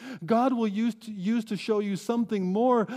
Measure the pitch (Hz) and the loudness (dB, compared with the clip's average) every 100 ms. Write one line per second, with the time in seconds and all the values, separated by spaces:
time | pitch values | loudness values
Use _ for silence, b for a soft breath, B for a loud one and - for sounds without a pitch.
0 | 254 233 165 226 262 240 220 202 233 220 | -16 -6 2 4 4 2 0 0 -2 -2
1 | 226 202 185 233 220 196 - 208 202 190 | -8 -6 -2 0 -2 -4 -2 0 0 -2
2 | - 240 233 208 180 202 254 240 196 | -2 -2 0 0 0 2 4 4 2